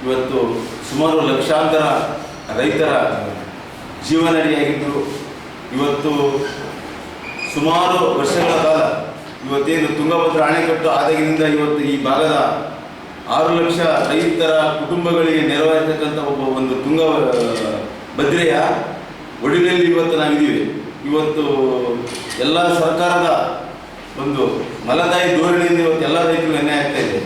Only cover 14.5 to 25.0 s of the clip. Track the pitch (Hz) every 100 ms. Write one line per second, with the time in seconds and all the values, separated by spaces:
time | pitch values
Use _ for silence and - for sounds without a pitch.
14.5 | 156 156 156 151 175 170 170 160 156 139
15.5 | 147 156 160 160 151 151 151 143 139 131
16.5 | 131 131 127 139 160 160 151 127 123 117
17.5 | 110 107 104 - - - 123 143 170 165
18.5 | 151 - - - - - - - - 127
19.5 | 170 175 180 170 170 160 156 151 147 147
20.5 | - - - - - 143 151 151 151 147
21.5 | 139 131 127 123 117 120 - - - 131
22.5 | 165 175 170 160 165 175 175 170 - -
23.5 | - - - - - - - 147 143 92
24.5 | 87 - - - 147